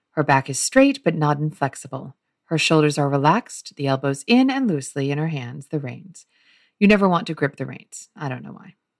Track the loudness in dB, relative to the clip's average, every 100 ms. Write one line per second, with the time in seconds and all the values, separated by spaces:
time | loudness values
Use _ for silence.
0 | _ -2 2 2 0 -6 0 4 4 2
1 | -2 0 0 0 -4 -4 -6 -6 -14 -14
2 | -14 -20 _ _ -6 -2 2 4 4 2
3 | 0 2 4 2 0 -14 -16 -6 -2 -2
4 | -2 -4 2 4 4 0 0 -2 -4 -4
5 | -4 -2 -4 -6 -10 -14 -8 -8 -8 -12
6 | -16 -20 -20 _ _ _ _ 2 4 6
7 | 4 2 -2 -2 -2 -2 -12 -12 _ -20
8 | -20 -10 -10 -10 -12 -18 -20 -20 _